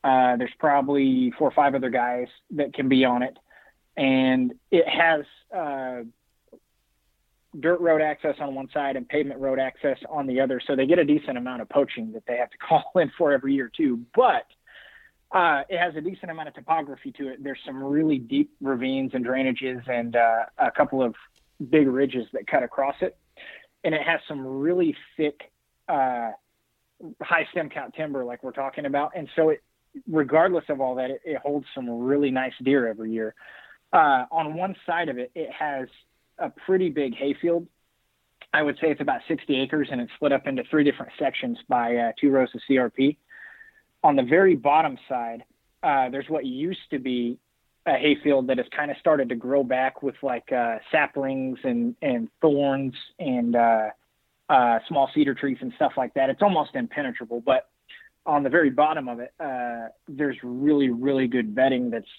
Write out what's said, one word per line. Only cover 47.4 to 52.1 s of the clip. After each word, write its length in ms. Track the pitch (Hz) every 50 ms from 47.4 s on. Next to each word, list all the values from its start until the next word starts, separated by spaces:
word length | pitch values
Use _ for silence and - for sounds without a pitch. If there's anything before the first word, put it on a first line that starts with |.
| _ _ _ _ _ _ _ _ _
a 100 | 170 143
hayfield 480 | 147 151 151 143 147 - 151 143 135 127
that 120 | 127 131 123
has 80 | 123 -
kinda 260 | - - 147 147 135 -
started 300 | _ 165 156 143 135 120
to 60 | 127
grow 280 | 117 113 123 139 143 135
back 400 | 120 127 127 127 131 - - 143
with, 120 | 139 123 -
like, 300 | - 135 123 120 _ -
uh, 260 | 135 123 120 117 113 107 - -
saplings 680 | - 156 147 135 - 143 135 135 135 135 131 131 127 - -
and, 320 | 135 120 117 120 117 120 _ -
and 260 | 143